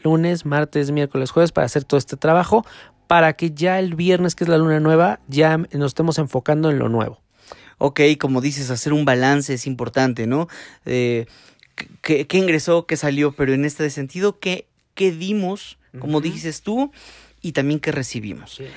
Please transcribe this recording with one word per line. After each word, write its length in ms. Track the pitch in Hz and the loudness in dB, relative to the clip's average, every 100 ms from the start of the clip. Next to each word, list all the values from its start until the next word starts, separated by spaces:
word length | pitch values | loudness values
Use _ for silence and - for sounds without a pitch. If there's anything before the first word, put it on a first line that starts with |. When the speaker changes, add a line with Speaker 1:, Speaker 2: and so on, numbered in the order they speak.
Speaker 1:
lunes, 420 | 156 160 170 175 147 | 0 2 2 -2 -2
martes, 460 | 147 143 147 143 | -2 0 -2 0
miércoles, 400 | 147 143 135 131 | 0 -2 -2 0
jueves, 200 | 165 170 | 2 2
para 140 | - 131 | 2 0
hacer 180 | 147 | -2
todo 140 | 135 143 | 0 0
este 200 | - 139 | 0 -2
trabajo, 480 | 160 170 175 214 - - - _ - | 2 2 4 0 0 -12 -20 _ 0
para 260 | 170 160 | 4 4
que 180 | - 170 | 2 -4
ya 280 | 147 180 185 | -2 0 0
el 160 | 185 160 | -2 0
viernes, 400 | 175 180 180 - | 2 2 2 0
que 80 | 170 | 2
es 20 | |
la 100 | 160 | 4
luna 220 | 160 156 | 4 4
nueva, 400 | 156 160 180 - - | 4 4 4 0 -2
ya 300 | 139 156 160 | 2 4 2
nos 340 | 170 143 143 | -2 -4 -2
estemos 260 | - 165 160 | 0 0 0
enfocando 500 | 143 127 - 151 156 | -2 -2 0 2 2
en 100 | 135 | 0
lo 80 | 117 | 0
nuevo. 320 | 113 110 110 _ _ - - - - | 0 -2 -8 _ _ -20 -20 -18 -2
Speaker 2:
Ok, 220 | 143 147 147 147 | -2 4 2 2
como 220 | 139 127 | 0 0
dices, 280 | 139 139 127 | -2 -4 -6
hacer 240 | 120 147 | -4 0
un 120 | 151 143 | 0 2
balance 480 | 123 131 143 139 127 | 2 4 2 0 -6
es 100 | 139 | -6
importante, 600 | 123 117 135 131 120 113 | -6 -4 0 0 -2 -2
¿no? 200 | 143 170 - - - - | -2 -4 -10 -20 -16 -6
Eh, 400 | 123 123 117 117 - - _ _ - - - | -2 0 -2 -6 -14 -20 _ _ -16 -16 -8
qué, 260 | - 147 147 | -2 -2 0
qué 100 | 185 | 0
ingresó, 480 | 185 156 175 170 - | 2 0 2 0 0
qué 100 | 156 | -2
salió, 360 | 147 139 147 | -2 0 0
pero 220 | 143 135 | 0 0
en 120 | 135 147 | 0 -2
este 240 | 147 151 | -4 -6
sentido, 500 | 143 135 175 202 - | -6 -10 -4 -4 -2
qué, 280 | 185 180 - _ _ | -4 -6 -8 _ _
qué 180 | - 190 | -2 -2
dimos, 680 | 160 185 208 185 202 - - _ 127 | 0 -4 -2 -4 -6 -12 -20 _ -10
como 200 | 147 151 | -4 -2
Speaker 1:
Ujú. 80 | 160 | -2
Speaker 2:
dices 340 | - 160 151 | -4 -8 -8
tú, 300 | - 233 277 - - - - _ | -4 -2 -2 -6 -20 -20 -20 _
y 100 | 175 | -6
también 260 | 139 139 151 | -2 -2 -2
qué 120 | 156 | -2
recibimos. 640 | 143 127 123 107 73 69 - | -4 -6 -8 -8 -12 -14 -18
Speaker 1:
Sí. 80 | 135 | -18